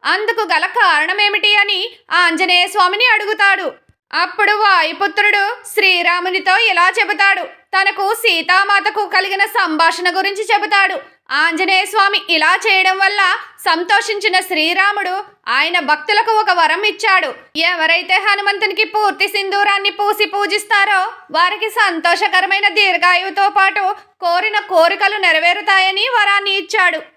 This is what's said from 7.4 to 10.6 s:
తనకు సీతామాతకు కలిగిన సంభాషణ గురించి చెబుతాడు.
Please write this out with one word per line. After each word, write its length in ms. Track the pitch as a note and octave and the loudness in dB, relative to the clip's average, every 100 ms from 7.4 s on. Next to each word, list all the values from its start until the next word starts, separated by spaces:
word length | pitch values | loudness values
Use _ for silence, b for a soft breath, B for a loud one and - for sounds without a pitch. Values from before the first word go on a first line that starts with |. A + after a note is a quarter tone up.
తనకు 720 | E4+ - _ F#4+ G4 F#4+ G4 | -4 -14 _ 0 0 0 -2
సీతామాతకు 920 | G4+ A#4 E4+ E4 F#4 G4 G4+ G4 G#4 F#4+ | 0 0 0 2 2 2 0 0 -4 -2
కలిగిన 400 | F#4 F#4+ F#4+ G4+ | -2 -2 -2 -2
సంభాషణ 720 | A4 F4+ D#4 E4 E4 F4+ F4 | 0 -2 2 0 2 -2 -2
గురించి 300 | G4 G4 G#4+ | -4 -4 -2
చెబుతాడు. 460 | G#4 | -2